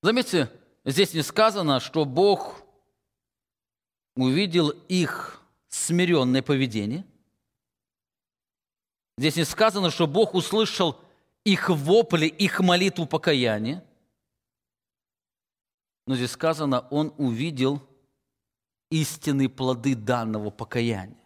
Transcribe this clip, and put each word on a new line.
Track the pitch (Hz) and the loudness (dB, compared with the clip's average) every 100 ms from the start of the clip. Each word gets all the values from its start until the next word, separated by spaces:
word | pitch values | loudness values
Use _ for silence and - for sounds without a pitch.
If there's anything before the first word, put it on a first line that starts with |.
Заметьте, | 180 233 240 180 127 - _ _ | 2 2 2 0 0 -4 _ _
здесь | - 135 190 | -6 0 0
не | 165 | 0
сказано, | 143 - 220 208 160 131 | -4 2 2 2 0 0
что | - 165 | 0 -2
Бог | 147 131 196 196 - - - _ _ _ _ _ _ _ _ _ _ _ _ _ _ | -2 2 4 2 -2 -14 -20 _ _ _ _ _ _ _ _ _ _ _ _ _ _
увидел | - 127 139 202 170 151 | -4 0 0 0 0 0
их | - _ 185 165 - - - _ _ _ | -2 _ -2 -2 -4 -12 -16 _ _ _
смирённое | - - 170 180 170 127 131 | -8 -2 0 2 2 4 0
поведение. | 131 139 135 110 104 139 196 _ _ _ _ _ _ _ _ _ _ _ _ _ _ _ _ _ _ _ _ - | 0 0 0 -2 -4 -6 -10 _ _ _ _ _ _ _ _ _ _ _ _ _ _ _ _ _ _ _ _ -4
Здесь | 143 160 | -2 0
не | |
сказано, | 160 - 220 208 180 | -2 2 2 2 -2
что | - 165 | 0 0
Бог | 151 214 | 2 2
услышал | 185 165 202 220 - 175 135 - _ _ _ | 0 -2 0 -2 0 -2 -2 -16 _ _ _
их | - 190 - | 0 0 2
вопли, | 165 139 208 233 170 156 | 0 4 4 4 2 0
их | - 196 - | 0 -2 2
молитву | 185 175 190 180 | 2 4 2 -2
покаяния. | 160 156 - 143 120 107 110 170 - _ _ _ _ _ _ _ _ _ _ _ _ _ _ _ _ _ _ _ _ _ - | -4 -2 0 2 2 0 -4 -8 -12 _ _ _ _ _ _ _ _ _ _ _ _ _ _ _ _ _ _ _ _ _ -6
Но | 131 | -2
здесь | 123 | -2
сказано, | - 165 160 147 127 - | -2 -2 -2 0 -2 -2
Он | 143 151 151 | -2 -2 -2
увидел | 143 113 156 147 131 143 - _ _ _ _ _ _ _ _ _ _ | -4 -2 -4 -2 -2 -2 -8 _ _ _ _ _ _ _ _ _ _
истинные | 160 151 - - 139 135 | -2 -2 -4 -2 0 0
плоды | 131 131 127 120 | 0 -2 0 0
данного | 127 104 123 113 107 107 | -2 -2 -2 -2 -4 -6
покаяния. | - 113 123 117 107 95 - | -10 -8 -2 -2 -2 -8 -16